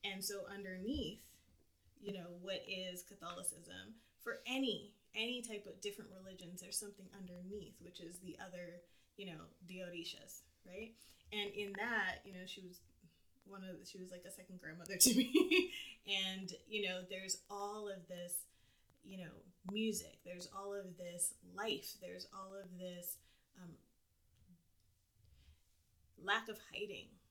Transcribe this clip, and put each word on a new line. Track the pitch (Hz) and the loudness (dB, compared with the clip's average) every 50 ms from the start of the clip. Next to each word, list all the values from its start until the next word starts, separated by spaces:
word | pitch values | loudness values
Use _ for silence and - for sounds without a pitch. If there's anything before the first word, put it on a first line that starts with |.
| - | -2
and | 202 196 190 196 | -2 -2 -2 -2
so | 196 202 196 185 - | -2 -2 -2 -4 -4
underneath, | 196 196 202 185 185 185 185 220 294 311 220 160 208 - - - - - - - - - - - _ _ _ - - - | -6 -6 -4 -6 -6 -2 -2 0 0 0 0 -2 -4 -8 -14 -18 -20 -20 -20 -20 -20 -20 -20 -20 _ _ _ -20 -20 -10
you | - 202 196 | -6 -4 -4
know, | 185 170 175 175 175 | -4 -6 -8 -10 -8
what | 180 190 190 - - - | -4 -4 -4 -4 -2 -4
is | 190 185 185 185 180 180 - | -4 -4 -2 -4 -6 -6 -10
Catholicism, | - 202 190 170 170 175 180 185 - - - 170 170 180 185 190 202 220 226 - - _ _ | -12 -14 -10 -8 -6 -6 -2 -2 -4 -4 -4 -12 -12 -10 -10 -10 -12 -14 -16 -18 -20 _ _
for | - 233 220 - - | -4 -4 -4 -4 0
any, | 240 254 269 269 247 214 226 - - - _ _ _ - | 2 4 4 6 4 4 2 0 -10 -16 _ _ _ 0
any | 208 220 233 247 247 | 0 2 2 2 -2
type | 240 233 220 208 - | -2 -4 -4 -4 -6
of | - - 185 | -8 -10 -4
different | - 208 202 - - - | -4 -4 -4 -4 -10 -12
religions, | 190 190 190 190 190 185 180 170 180 175 | -12 -12 -12 -12 -12 -10 -10 -8 -8 -8
there's | 170 180 202 - | -8 -2 -2 -2
something | 220 202 202 - 190 185 - 202 | -2 -2 -8 -10 -16 -14 -12 -10
underneath, | 190 180 180 180 180 185 202 208 180 - - - | -10 -10 -8 -10 -8 -6 -6 -6 -6 -8 -12 -16
which | 170 170 - - | -16 -14 -12 -10
is | 180 165 180 - | -10 -10 -10 -10
the | 185 180 - - | -10 -10 -10 -8
other, | - 185 180 180 175 175 175 175 - - - - - _ _ - | -10 -10 -8 -8 -8 -8 -10 -14 -16 -18 -20 -20 -20 _ _ -10
you | 196 | -8
know, | 180 165 156 170 - - - 185 175 | -8 -8 -10 -12 -14 -18 -18 -14 -12
the | 185 185 | -8 -8
orishas, | 185 175 175 170 165 - - - - - - - - - - _ - | -6 -6 -6 -6 -6 -6 -8 -8 -10 -14 -14 -16 -16 -20 -20 _ -18
right? | 180 180 196 226 226 - - - - - - - - | -12 -10 -10 -10 -10 -12 -18 -20 -20 -20 -20 -14 -4
And | - 214 208 202 202 | -2 0 0 0 0
in | 202 208 202 202 | -2 -2 -2 0
that, | 202 214 240 233 220 196 190 - - - | 0 2 4 4 4 4 4 2 -2 -6
you | 196 190 | -10 -10
know, | 180 185 | -10 -8
she | 185 - - | -8 -8 -8
was | 185 180 180 - - - - - - 165 - - - - - - - | -8 -12 -12 -14 -18 -20 -20 -20 -20 -20 -20 -20 -20 -20 -20 -20 -18
one | 190 196 196 185 | -16 -12 -10 -8
of | 185 180 - | -8 -8 -8
the, | - | -10
she | - - 190 | -10 -8 -8
was | 185 185 | -8 -8
like | 180 180 175 | -8 -10 -10
a | 185 | -12
second | - - 185 - 185 180 | -12 -12 -12 -12 -12 -10
grandmother | - 151 160 175 170 160 196 | -8 -8 -8 -8 -4 -2 10
<laughs> | - | 12
to | - 262 233 | 12 12 12
me. | 247 - - - 320 359 - 320 359 359 - - - - - - - - 202 | 12 8 10 12 10 12 12 12 10 10 8 2 -6 -8 -8 -12 -12 -2 0
And, | 202 190 190 190 190 190 190 180 175 - - - | 2 4 4 2 0 -2 -4 -6 -8 -10 -10 -4
you | 214 214 202 185 | 0 0 2 2
know, | 185 180 185 180 | 0 -2 -4 -4
there's | 190 185 190 190 - - - - | -6 -6 -2 -2 -2 -4 -2 -8
all | 202 202 202 202 208 214 208 208 | -4 -2 -2 -2 -2 -2 -2 -4
of | 196 190 170 165 | -4 -6 -6 -8
this, | 180 175 175 175 - - - - - - - - - _ - _ - - - | -6 -6 -4 -4 -4 -4 -4 -6 -16 -20 -20 -20 -20 _ -20 _ -20 -20 -16
you | 190 190 185 | -12 -10 -8
know, | 180 156 - - - 180 - - - 185 | -8 -8 -10 -14 -18 -20 -20 -10 -6 0
music, | 202 214 220 220 202 - - - - - - | 2 4 4 6 4 4 0 -4 -14 -14 -10
there's | 175 180 175 - - - | -10 -8 -8 -8 -8 -6
all | 196 196 202 202 | -4 -4 -2 -2
of | 202 190 185 170 170 | -2 -2 -4 -8 -8
this | 180 175 175 175 175 - - - - 175 180 | -8 -6 0 0 0 0 0 -4 -16 -12 -4
life, | 190 208 226 - - - - - - | 0 2 2 2 0 0 -6 -8 -8
there's | 185 - 90 180 185 - - | -10 -10 -8 -8 -10 -10 -10
all | 190 190 190 196 | -10 -10 -8 -8
of | 196 190 180 180 180 | -8 -10 -8 -8 -6
this, | 180 180 175 175 175 175 - - - - - - _ _ _ 185 | -6 -6 -6 -6 -6 -6 -6 -6 -10 -20 -20 -20 _ _ _ -14
um, | 180 170 160 - - _ _ _ _ _ _ _ _ - - - - - 175 - _ _ _ _ - - - _ _ _ _ - - - - - - - - - - _ - - _ _ _ _ - - - - 185 | -12 -12 -12 -14 -18 _ _ _ _ _ _ _ _ -20 -20 -20 -20 -20 -20 -20 _ _ _ _ -20 -20 -20 _ _ _ _ -20 -20 -20 -20 -20 -20 -20 -20 -20 -20 _ -20 -20 _ _ _ _ -20 -20 -20 -8 4
lack | 190 202 226 226 226 | 4 6 6 6 0
of | 214 - - - - | -6 -8 -8 -8 -4
hiding | - 208 208 196 - - - - - - - | -4 -4 -4 -4 -10 -10 -14 -18 -20 -20 -20